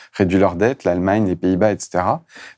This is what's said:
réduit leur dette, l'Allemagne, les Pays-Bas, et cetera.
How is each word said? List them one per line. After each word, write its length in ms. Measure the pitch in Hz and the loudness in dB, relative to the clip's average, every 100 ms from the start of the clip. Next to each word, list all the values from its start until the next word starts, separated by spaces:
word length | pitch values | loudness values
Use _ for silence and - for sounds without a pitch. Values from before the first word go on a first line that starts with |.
| - | -10
réduit 260 | - 95 95 | -2 2 2
leur 180 | 95 87 | 2 2
dette, 280 | 110 135 | -2 0
l'Allemagne, 420 | 92 87 95 107 98 | -2 0 0 0 0
les 100 | 85 | -2
Pays-Bas, 360 | 90 92 107 | 0 2 0
et 60 | 98 | -2
cetera. 440 | - - 95 160 - - - | -4 -4 -2 -4 -8 -20 -20